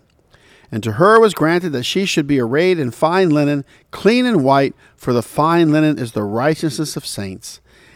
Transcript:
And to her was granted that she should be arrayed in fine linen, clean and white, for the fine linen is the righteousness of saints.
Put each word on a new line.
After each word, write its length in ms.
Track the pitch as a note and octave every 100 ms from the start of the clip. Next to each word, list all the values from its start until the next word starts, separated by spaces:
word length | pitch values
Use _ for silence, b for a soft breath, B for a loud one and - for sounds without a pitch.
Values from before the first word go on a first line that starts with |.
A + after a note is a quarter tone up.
| _ _ _ b b b b
And 100 | A2
to 80 | A2
her 260 | G#2+ F#3 A3+
was 160 | A3+
granted 360 | - D#3 F3 F3
that 120 | C3+
she 220 | B2 F#3+
should 240 | G3 - C#3+
be 100 | C#3
arrayed 400 | A#2 C#3 F3+ F3
in 140 | B2+
fine 380 | - D#3 F#3 F#3
linen, 340 | D3+ C#3+ C#3+ - b b
clean 340 | - F#3+ B3
and 200 | B3 G3+
white, 300 | C3+ C#3 C#3 - b b
for 160 | -
the 80 | A#2+
fine 520 | - - D#3 E3+ D#3+
linen 260 | D3+ D#3 D3
is 140 | A#2+
the 100 | -
righteousness 720 | G#2 A2+ C#3+ D#3 D#3+ B2 D3+ -
of 80 |
saints. 560 | - - G2 F#2 - - _ b b